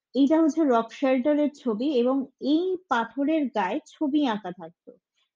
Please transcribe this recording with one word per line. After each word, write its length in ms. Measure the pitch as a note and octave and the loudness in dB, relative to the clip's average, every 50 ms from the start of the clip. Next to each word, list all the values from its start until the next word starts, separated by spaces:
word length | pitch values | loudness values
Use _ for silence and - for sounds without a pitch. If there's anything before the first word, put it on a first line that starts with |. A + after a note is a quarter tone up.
| _ _ - | _ _ 0
এইটা 280 | B3 C#4 B3+ D#4+ D#4 E4 | 0 2 4 4 4 4
হচ্ছে 220 | D#4 - D#4+ E4 | 2 2 2 2
রক 280 | C#4 B3 A3+ A3+ A3+ - | 2 2 2 0 -2 -4
শেল্টারের 580 | - - C4 C4 C4+ A#3+ D4+ D4 D4 D4 C#4+ D4 | -2 0 0 2 2 2 2 2 2 0 -2 -2
ছবি 340 | - - B3 G#3+ G3+ B3 D4 D4+ | -4 -4 -4 -4 -2 -2 -2 0
এবং 340 | A#3+ A#3+ B3+ C4 C#4 C4 - _ _ | 0 0 0 0 -2 -4 -6 _ _
এই 360 | - B3 D4 D#4+ F4+ F#4+ F#4 F4+ - _ | -2 0 0 0 0 -2 -4 -6 -4 _
পাথরের 580 | B3+ A#3 A3+ A#3 - C4+ C#4+ C#4 D#4+ D#4+ D4 | -2 -2 -2 -4 -4 -4 -2 0 0 0 -2
গায়ে 340 | A#3 - G#3+ G3 F3+ G#3 D4+ - | -2 -2 -2 -2 -2 -4 -6 -8
ছবি 400 | - - - D#4 C#4+ C4 D4+ D4 | -12 -8 -6 -4 -2 0 0 0
আঁকা 260 | B3+ G#3+ G#3 - F3+ F3+ | 0 -2 -4 -6 -10 -12
থাকতো। 400 | - E3+ E3 - _ _ - - _ _ _ _ _ _ _ _ | -12 -16 -18 -20 _ _ -20 -20 _ _ _ _ _ _ _ _